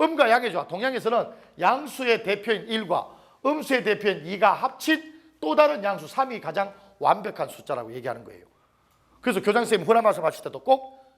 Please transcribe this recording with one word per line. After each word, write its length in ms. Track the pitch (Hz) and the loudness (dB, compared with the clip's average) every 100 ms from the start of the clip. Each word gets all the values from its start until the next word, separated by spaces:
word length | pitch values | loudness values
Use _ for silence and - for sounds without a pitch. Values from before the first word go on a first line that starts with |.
음과 280 | 320 311 247 | 0 4 4
양의 220 | 233 240 | 4 2
조화, 160 | 170 139 | -4 -6
동양에서는 640 | 175 254 247 220 233 156 - - - | -4 -4 -2 0 -2 -2 -10 -20 0
양수의 640 | 175 262 294 - 254 208 | 2 2 -4 -4 0 0
대표인 440 | 180 202 233 202 220 | 0 -4 -2 -4 -2
일과 420 | 220 185 156 95 - _ _ 269 | -4 -2 -4 -4 -16 _ _ -2
음수의 400 | 302 240 254 196 | -2 0 0 0
대표인 400 | 208 202 175 156 | 0 0 -2 -6
이가 260 | 196 202 | 2 2
합친 640 | 175 262 - - 311 - - _ _ | 2 -2 -4 0 0 -2 -20 _ _
또 160 | 302 302 | 0 4
다른 260 | 294 294 202 | 4 4 -2
양수 220 | 190 151 | -4 -6
삼이 340 | - 262 220 | -4 -2 -4
가장 320 | 147 160 196 - - _ | -6 -4 -4 -8 -20 _
완벽한 480 | 139 190 202 - 135 | 2 2 0 -6 -8
숫자라고 460 | - - 127 113 | -8 -8 -6 -6
얘기하는 320 | 123 123 117 101 | -8 -8 -8 -12
거예요. 200 | 90 87 _ _ _ _ _ _ _ | -20 -20 _ _ _ _ _ _ _
그래서 180 | 254 190 | -2 0
교장 240 | 208 214 | 2 0
선생님 240 | 226 208 160 | 2 0 4
훈화 140 | 226 | 4
말씀하실 420 | 214 175 160 - | 4 2 -2 -4
때도 160 | 151 135 | -10 -8
꼭 380 | - 269 - - _ | 2 2 0 -20 _